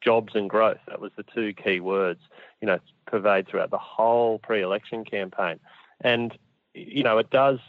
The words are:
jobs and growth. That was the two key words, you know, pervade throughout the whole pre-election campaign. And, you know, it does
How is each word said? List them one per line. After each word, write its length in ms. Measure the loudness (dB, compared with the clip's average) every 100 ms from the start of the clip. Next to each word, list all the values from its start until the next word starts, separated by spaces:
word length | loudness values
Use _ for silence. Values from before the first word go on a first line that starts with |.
jobs 320 | 2 2 0
and 160 | -4 0
growth. 280 | 2 2 0 -8
That 120 | -12
was 120 | -12 -14
the 80 | -10
two 200 | -6 -6
key 260 | -4 -2 -2
words, 400 | 0 0 -2 -4 _ -20 -20 _
you 60 | -2
know, 120 | -2 -4 _ -6
pervade 420 | -2 2 2 0
throughout 220 | -4 -2
the 80 | -4
whole 600 | -4 0 2 4 2 0
pre-election 640 | -2 -2 0 -4 -4 -10
campaign. 560 | -6 -6 -6 -4 -4 -6 _ -20 _ -4
And, 360 | 0 0 -2 -10 _ _ _
you 280 | -20 -6 -2
know, 160 | 2 2
it 120 | 2
does 280 | 4 4 2